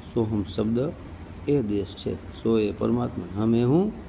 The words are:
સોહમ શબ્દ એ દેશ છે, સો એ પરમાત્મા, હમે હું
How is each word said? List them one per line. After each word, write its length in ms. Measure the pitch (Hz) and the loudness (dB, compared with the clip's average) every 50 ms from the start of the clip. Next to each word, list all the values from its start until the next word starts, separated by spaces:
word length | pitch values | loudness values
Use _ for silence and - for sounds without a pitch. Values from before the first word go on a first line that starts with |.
| - - - | -16 -4 0
સોહમ 300 | - 113 107 113 104 98 | 0 0 2 0 -2 -2
શબ્દ 480 | - - - 107 110 113 117 131 156 175 - - - - - - - - - - - | -2 -2 -2 0 0 2 0 0 -2 -4 -8 -12 -14 -14 -14 -14 -14 -14 -10 -2 2
એ 140 | 143 147 | 2 2
દેશ 340 | 120 104 101 101 98 - - | 2 2 0 -2 -2 -4 -6
છે, 180 | - - - - | -8 -6 -6 -6
સો 460 | 90 - - - - - 113 113 110 | -6 -8 -12 -14 -4 0 2 4 4
એ 120 | 107 104 | 4 2
પરમાત્મા, 720 | 98 - 113 113 113 120 120 123 123 - 90 87 92 98 107 | 0 0 0 2 2 2 0 -2 -4 -6 -8 -6 -4 0 2
હમે 200 | 113 117 117 120 | 4 4 4 6
હું 280 | 123 139 165 196 214 226 - - | 6 6 4 4 2 -2 -6 -12